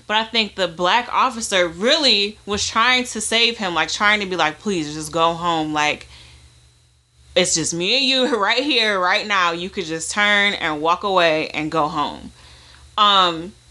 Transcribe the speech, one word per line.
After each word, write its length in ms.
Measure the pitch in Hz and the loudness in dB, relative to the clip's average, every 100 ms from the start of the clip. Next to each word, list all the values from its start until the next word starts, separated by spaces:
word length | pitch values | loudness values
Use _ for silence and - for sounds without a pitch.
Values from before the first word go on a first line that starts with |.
| - | -4
But 100 | 214 | -4
I 80 | |
think 320 | 220 233 208 - | -2 -2 -2 -2
the 100 | 180 | -4
black 400 | 165 180 220 233 | 0 0 0 0
officer 560 | - 240 233 220 196 175 | 0 0 -2 -2 0 0
really 720 | 165 214 320 277 208 202 214 - | 0 0 2 4 2 0 -6 -8
was 200 | 202 - | -6 -2
trying 380 | 233 233 254 | 0 2 2
to 160 | 247 226 | -2 -6
save 360 | 208 226 233 233 | -2 2 2 0
him, 160 | 196 | -2
like, 160 | 170 160 | 0 -2
trying 300 | - 208 208 | 0 2 2
to 60 | 196 | 0
be 100 | 180 | 0
like, 220 | 156 151 | 0 -2
"Please, 340 | 214 190 147 | -4 -4 -4
just 200 | 151 151 | -6 -6
go 200 | 160 165 | 0 0
home. 380 | 170 175 165 156 | 0 -2 -2 -2
Like, 360 | 151 151 147 - - - - - _ _ _ _ _ _ _ - - | 0 0 -2 -8 -20 -20 -20 -20 _ _ _ _ _ _ _ -4 -2
it's 180 | 175 | 0
just 200 | - 151 | 0 -4
me 220 | 170 180 247 | -4 -2 0
and 80 | |
you 320 | 269 262 254 240 | 0 0 0 0
<laughs> 60 | |
right 200 | 196 233 | 0 0
here, 360 | 285 240 220 202 | 0 0 2 2
right 280 | 180 208 220 | 2 0 0
now. 260 | 202 175 | 0 0
You 180 | 170 180 | -2 -6
could 140 | 208 165 | -8 -6
just 240 | 160 160 | -6 -4
turn 440 | - 208 202 202 | 0 2 4 2
and 260 | 196 160 151 | 0 -2 -2
walk 220 | 160 175 | 0 0
away 440 | 208 190 170 156 151 | 0 2 4 2 -2
and 200 | - 156 | -6 -4
go 180 | 160 151 | -2 -2
home." 440 | 165 139 73 - - - - - - - - | -2 -6 -8 -16 -20 -20 -20 -20 -20 -8 2
Um, 560 | 208 196 185 165 170 - _ | 4 6 4 0 -8 -14 _